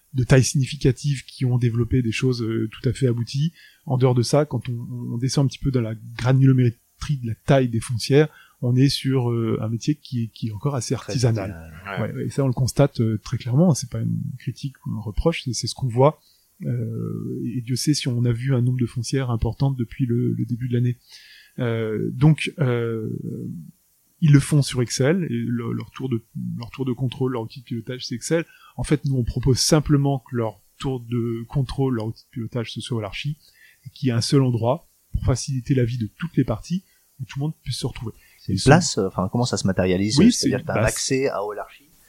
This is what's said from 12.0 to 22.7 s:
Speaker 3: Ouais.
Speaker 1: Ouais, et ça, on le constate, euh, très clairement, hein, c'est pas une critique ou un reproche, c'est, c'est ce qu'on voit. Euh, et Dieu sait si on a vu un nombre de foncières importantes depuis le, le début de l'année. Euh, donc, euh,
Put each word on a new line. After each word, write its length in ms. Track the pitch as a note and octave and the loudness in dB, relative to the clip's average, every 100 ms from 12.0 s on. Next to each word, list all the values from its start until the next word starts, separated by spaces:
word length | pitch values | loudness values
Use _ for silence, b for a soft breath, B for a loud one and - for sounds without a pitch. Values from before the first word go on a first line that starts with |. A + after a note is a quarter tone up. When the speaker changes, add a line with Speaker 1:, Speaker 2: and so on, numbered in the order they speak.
| G#2+ | -4
Speaker 3:
Ouais. 0 | C3 | -4
Speaker 1:
Ouais, 40 | A#2 | -6
et 20 | |
ça, 140 | - | 0
on 40 | C3+ | 0
le 60 | |
constate, 480 | B2 B2 - C#3+ - | 0 0 2 2 2
euh, 180 | A2+ G#2+ | 0 0
très 140 | - B2 | -4 -8
clairement, 320 | A#2+ B2+ F3+ | 0 4 4
hein, 40 | C3 | 2
c'est 140 | B2 | -2
pas 120 | A2+ | -4
une 180 | A2+ A2 - B2 | -4 -4 -6 -8
critique 380 | - - C#3 - - | -10 -8 -10 -10 -10
ou 60 | A2 | -8
un 60 | |
reproche, 400 | A2+ - E3 E3 | -8 -4 -2 -2
c'est, 100 | C3 | -6
c'est 120 | A2 A#2 | -6 -6
ce 60 | |
qu'on 140 | - C3 | -6 -2
voit. 340 | A#2 C#3+ - b b b - D3 | 4 4 4 b b b -10 -6
Euh, 760 | A#2+ A2+ A2+ A2+ A2 A#2 B2 B2 B2+ | -4 -4 -4 -6 -6 -6 -6 -6 -6
et 60 | |
Dieu 140 | A#2 B2 | -4 -2
sait 180 | - | 0
si 140 | C#3+ C#3 | 0 0
on 180 | A#2+ A#2+ | 0 0
a 60 | |
vu 240 | A#2 C3 B2+ | 0 0 2
un 60 | |
nombre 180 | A#2+ B2+ | 2 0
de 80 | A#2+ | -2
foncières 420 | B2 A2+ C3+ B2+ | -4 -4 -2 0
importantes 480 | A#2 A#2 - C#3 C3 | 0 -2 0 -2 -2
depuis 300 | A2+ - B2 | -6 -2 0
le, 260 | A#2+ B2 | 0 0
le 120 | A#2 A#2 | -2 -4
début 220 | A#2 B2 | -4 -2
de 60 | |
l'année. 240 | A#2+ B2 A#2+ B B B B B - | 0 0 -2 B B B B B -6
Euh, 500 | A#2+ A2+ A2 G#2+ A2 | -2 -2 -2 -2 -4
donc, 400 | B2+ D3+ D3 G#3+ - | 4 4 4 0 -2
euh, 500 | C3 | 0